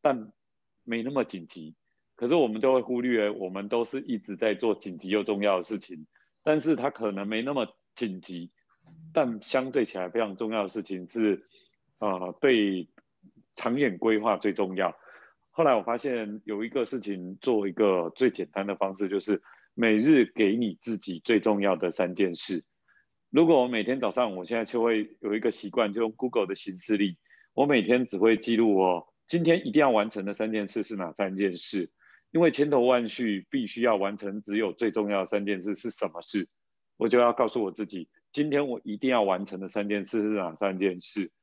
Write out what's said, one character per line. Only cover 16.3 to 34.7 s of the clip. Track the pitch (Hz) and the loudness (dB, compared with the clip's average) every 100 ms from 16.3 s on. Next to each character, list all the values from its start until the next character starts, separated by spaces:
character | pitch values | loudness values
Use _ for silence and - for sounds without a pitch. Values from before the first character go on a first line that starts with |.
| 104 107 | -10 -8
有 | 104 | -6
一 | 113 | -4
个 | 135 117 | -4 -4
事 | 127 | -6
情 | 104 95 90 95 | -6 -8 -8 -6
做 | - 113 98 | 0 0 0
一 | |
个 | 87 107 92 82 | 2 4 4 0
最 | - 127 | 2 0
简 | - 87 | 0 -6
单 | - 101 | -4 -4
的 | |
方 | 95 98 95 | -2 -2 -2
式， | 101 | -2
就 | 98 | -2
是 | 98 98 - - _ | 0 -2 -2 -20 _
每 | - 113 107 | 0 2 4
日 | 131 151 | 6 6
给 | 113 - 104 113 | 6 4 2 2
你 | 117 82 | -2 -4
自 | - 107 | -6 -6
己 | - 85 - | -6 -10 2
最 | 110 | 2
重 | 110 104 | 4 2
要 | 98 90 | 2 2
的 | 87 | 0
三 | - 90 90 | -2 -4 2
件 | 95 85 | 0 0
事。 | - 90 _ _ _ _ _ _ _ | -4 -6 _ _ _ _ _ _ _
如 | 139 165 | 4 6
果 | 151 | 6
我 | 123 | 4
每 | 117 | 0
天 | 104 135 | -2 -2
早 | 120 | -2
上， | 127 120 92 | 0 -2 -2
我 | 92 | -4
现 | 117 | -4
在 | |
就 | 107 120 | -2 0
会 | 117 110 104 - | 2 2 -2 -6
有 | 104 107 | -4 0
一 | |
个 | 113 | -2
习 | - 104 | -4 -6
惯， | 123 110 | -2 0
就 | 101 | 0
用 | 113 | -4
Google | 110 127 120 95 | -2 -2 0 0
的 | 98 | -4
行 | - 92 | -8 -14
事 | - 104 | -2 2
历， | 101 85 _ _ _ | 2 -2 _ _ _
我 | - 143 | -2 2
每 | 135 | 2
天 | 95 123 123 | 4 2 2
只 | 98 | 2
会 | 110 110 | 4 4
记 | 117 113 | 2 2
录 | 113 | 4
我 | 98 92 90 - _ _ | 4 4 2 -4 _ _
今 | 170 | 0
天 | 165 170 143 | 4 2 2
一 | |
定 | 117 | 4
要 | 139 | 4
完 | 110 107 | 4 0
成 | 107 | -4
的 | 98 | -8
三 | 101 110 | -4 -2
件 | 110 101 | -2 -2
事 | - 127 | -4 -6
是 | 107 | -6
哪 | 87 | -8
三 | - 98 95 | -4 -4 0
件 | 98 87 | -2 -2
事， | - 101 85 _ _ _ _ | -6 -4 -6 _ _ _ _
因 | 160 | 2
为 | 170 | 2
千 | 151 147 | 4 2
头 | 143 120 | 4 4
万 | 123 113 | 4 0
绪 | - 120 98 - | -2 -2 -2 -2
必 | 139 110 | -4 -4
须 | - | 0
要 | 117 104 | 2 2
完 | 98 104 | 0 -4
成， | 101 104 | -8 -8
只 | 104 104 | -4 -2
有 | 107 | -2